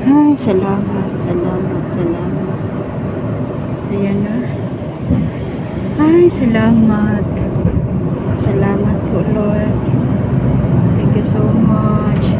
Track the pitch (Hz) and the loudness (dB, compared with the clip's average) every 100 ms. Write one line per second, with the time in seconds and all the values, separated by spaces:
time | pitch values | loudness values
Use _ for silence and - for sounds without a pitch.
0 | 262 294 294 277 226 190 196 196 202 196 | 4 4 4 2 2 0 0 -2 -2 -2
1 | 190 196 - 349 349 - 190 - - 349 | -4 -4 -2 -2 -2 -2 -2 -4 -4 -2
2 | 339 339 - - - - - - - - | -2 -2 -4 -4 -4 -4 -4 -6 -6 -6
3 | - - - - - - - - - 202 | -6 -4 -4 -4 -4 -6 -6 -6 -4 -2
4 | 196 202 208 233 - - - - - 160 | 0 0 0 -2 -4 -4 -6 -6 -8 -8
5 | - - - - - - - - - - | 0 0 0 -4 -6 -6 -6 -6 -4 2
6 | 311 339 349 285 247 220 220 226 220 214 | 4 6 6 4 0 2 4 4 4 2
7 | 208 202 196 - - - - - - - | 2 0 -2 -2 -2 -2 -2 -2 -2 -2
8 | - - - - - 196 196 196 202 196 | -2 -2 -4 -2 0 0 0 0 0 -2
9 | - 180 175 214 208 208 - - - - | -2 -2 0 0 0 0 0 -2 0 0
10 | - - - - - - - - - - | 0 0 0 0 0 0 2 2 2 2
11 | - - - - - - - - - - | 2 2 0 0 2 2 4 2 2 0
12 | - - - | 0 0 2